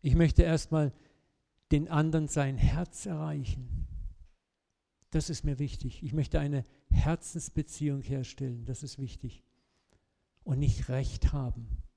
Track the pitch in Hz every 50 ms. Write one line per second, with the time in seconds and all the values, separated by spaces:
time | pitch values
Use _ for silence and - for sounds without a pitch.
0 | - 147 127 165 170 151 - - 175 165 165 156 - - 160 156 151 139 - -
1 | _ _ _ _ _ _ _ _ _ _ _ _ _ _ - 147 156 - 170 147
2 | 156 160 156 160 156 143 - 156 143 135 135 123 - - 139 156 175 - - -
3 | - 202 175 151 156 156 151 147 131 - - 135 127 120 - - - - - -
4 | - - - - - - _ _ _ _ _ _ _ _ _ _ _ _ _ _
5 | _ _ - 160 147 - 160 - - 151 143 127 147 139 - - - 120 - -
6 | - 135 110 156 139 - - 156 143 143 143 139 123 - _ _ _ _ - -
7 | - 151 165 165 - - - 170 - - - - 147 - - - 156 147 139 139
8 | 131 - 139 135 127 - - - 139 131 120 120 117 117 127 - - 131 - -
9 | 135 117 - - - 120 - - _ _ _ _ _ _ _ _ _ _ _ _
10 | _ _ _ _ _ _ _ _ _ 208 135 131 143 - 104 - - - 127 131
11 | 139 - - - - - 147 143 135 123 113 117 117 107 - - - - _